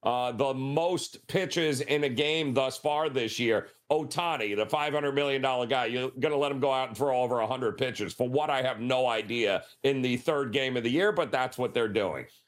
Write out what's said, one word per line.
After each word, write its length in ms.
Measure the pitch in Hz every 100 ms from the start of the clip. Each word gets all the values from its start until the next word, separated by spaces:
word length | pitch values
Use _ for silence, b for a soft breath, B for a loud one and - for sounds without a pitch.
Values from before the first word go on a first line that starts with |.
uh, 260 | - 123 123
the 240 | 117 135
most 720 | 131 135 143 170 180 - - -
pitches 540 | - 185 175 160 131
in 240 | - 147
a 40 | 143
game 460 | 117 147 160 147
thus 240 | 127 131 -
far 300 | 151 147 156
this 320 | 135 113 -
year. 260 | 120 107 B B _
Ohtani, 640 | 151 143 - 175 151 107
the 120 | 101 107
five 260 | 151 147
hundred 200 | 147 143
million 300 | 139 143 135
dollar 240 | 135 127 120
guy, 200 | 131 117
you're 260 | 123 127 131
gonna 160 | 147 147
let 160 | 143
him 80 | 139
go 120 | 139
out 160 | 131 127
and 80 | 110
throw 240 | 143 127
over 200 | 123 123
a 60 | 110
hundred 300 | 131 120 -
pitches 360 | 131 - 101
for 140 | - 123
what 200 | 131 151
I 140 | 135
have 160 | 127 113
no 280 | 120 131 127
idea 560 | 113 107 117 107 92 B B
in 200 | 135 139
the 160 | 127 123
third 340 | - 147 135
game 240 | 123 131 123
of 80 |
the 60 | 117
year, 200 | 139 202
but 220 | 208 147
that's 260 | 131 127 -
what 160 | 123
they're 140 | 123 110
doing. 380 | 104 95 71 64 -